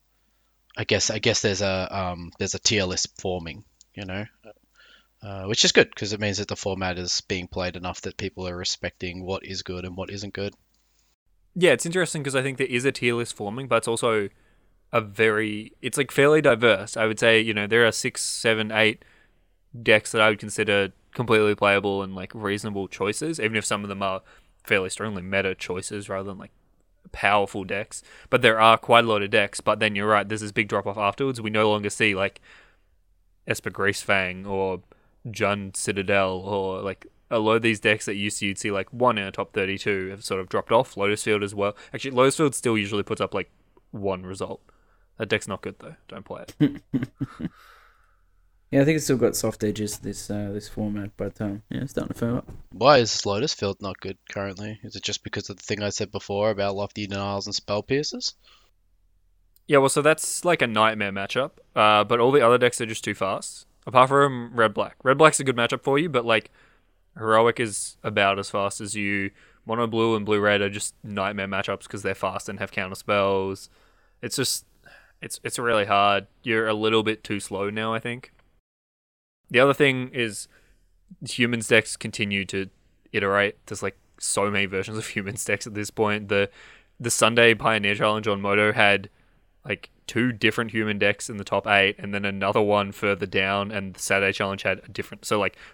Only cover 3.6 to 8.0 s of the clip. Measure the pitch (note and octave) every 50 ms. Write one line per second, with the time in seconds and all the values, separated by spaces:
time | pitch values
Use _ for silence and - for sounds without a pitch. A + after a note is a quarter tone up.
3.6 | - _ _ _ - _ - - G#2 F#2 F#2 G2 G#2+ A2 _ _ _ A2 G#2 _
4.6 | _ _ _ _ - _ _ _ _ _ _ _ - G2+ G2 G2 F#2 G2 A2+ -
5.6 | - F3+ - A#3 - - - - A2+ G2 G#2+ G2+ G#2+ G#2 F#2+ F#2+ G2+ - G#2 -
6.6 | - G2+ F#2+ F#2 F#2 F#2 F2 F2 F2+ F2 - - - - G2+ F2+ F2+ F2 - F#2
7.6 | F2+ F2+ E2+ F#2 F2 F2+ F2 -